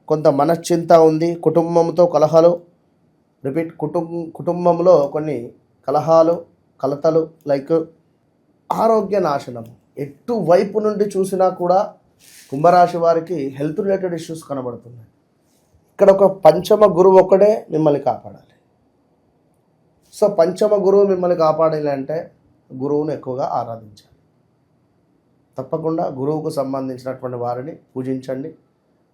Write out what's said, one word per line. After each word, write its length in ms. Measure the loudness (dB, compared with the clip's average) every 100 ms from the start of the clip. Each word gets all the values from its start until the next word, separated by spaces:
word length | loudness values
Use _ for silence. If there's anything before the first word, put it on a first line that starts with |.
| -4
కొంత 180 | 0 2
మనశ్చింత 640 | 2 2 0 0 -2 4
ఉంది, 420 | 6 6 4 -2 -2
కుటుంబంతో 720 | 0 0 0 0 0 2 2
కలహాలు, 540 | 4 2 4 4 2 _ _ _ _ _ _ _ _ -8
రిపీట్, 320 | -6 -8 -8
కుటుం-, 540 | -6 -6 -8 -10 -12
కుటుంబంలో 760 | -12 -8 -2 0 2 4 4 2
కొన్ని 460 | -4 -6 -8 -10 -18 _ _ -4
కలహాలు, 580 | -2 2 4 4 0 -6 _ _ _
కలతలు, 500 | -6 -2 0 0 -2 _ -4
లైక్ 400 | -4 -2 -4 -4 _ _ _ _ _ _ _ -8
ఆరోగ్య 460 | -2 0 0 0 -2
నాశనం. 480 | -2 -4 -6 -16 -16 -20 _ -12
ఎటువైపు 800 | -12 -12 -8 -6 2 2 2 -2
నుండి 260 | -4 -2 -4
చూసినా 440 | -2 -4 0 -2
కూడా 460 | -2 0 0 0 -8 _ _ _ -20 -12
కుంభరాశి 460 | 0 4 4 4 2
వారికి 520 | 0 0 -2 -6 -6
హెల్త్ 320 | -6 -6 -4
రిలేటెడ్ 340 | -2 -2 -4 -8
ఇష్యూస్ 300 | -10 -14 -10
కనబడుతున్నాయి. 640 | -10 -10 -12 -18 -20 -20 _ _ _ _ _ _ _ _
ఇక్కడ 180 | 2 4
ఒక 140 | 6 4 4 4
పంచమ 540 | 4 2 4 4 4
గురువు 200 | 6 6
ఒక్కడే 480 | 6 4 4 2 -2
మిమ్మల్ని 300 | 0 0 0
కాపాడాలి. 440 | -2 -6 -8 -20 _ _ _ _ _ _ _ _ _ _ _ _ _ _ _ _ _ -2
So, 200 | -2 2
పంచమ 520 | 0 2 0 0 2
గురువు 180 | 4 2
మిమ్మల్ని 320 | 0 -2 0
కాపాడాలి 540 | 0 2 0 -2 -4
అంటే 420 | -6 -6 -8 -10 _ _ _ _ -10
గురువును 300 | -4 -4 -4
ఎక్కువగా 340 | -6 -8 -8 -6
ఆరాధించాలి. 680 | -6 -8 -12 -18 -20 _ _ _ _ _ _ _ _ _ _ _ _ _ _ _ -14
తప్పకుండా 460 | -10 -6 -4 -4 -6
గురువుకు 420 | -6 -6 -4 -6
సంబంధించినటువంటి 840 | -6 -6 -6 -8 -10 -10 -10 -10 -8
వారిని 360 | -8 -8 -10
పూజించండి, 840 | -16 _ -10 -8 -8 -8 -10 -10 -16 _ _ _ _ _